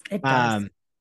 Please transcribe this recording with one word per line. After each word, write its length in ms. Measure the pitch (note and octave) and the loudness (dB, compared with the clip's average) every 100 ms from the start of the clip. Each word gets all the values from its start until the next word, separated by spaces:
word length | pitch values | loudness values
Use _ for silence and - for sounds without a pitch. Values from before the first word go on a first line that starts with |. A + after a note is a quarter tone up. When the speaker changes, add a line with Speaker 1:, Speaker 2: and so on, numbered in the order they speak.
| - | -10
Speaker 1:
It 100 | G#3 | -4
does. 340 | C3+ B2+ A#2+ G#2+ | 0 2 2 0
Speaker 2:
Um, 60 | G2+ _ _ _ | -4 _ _ _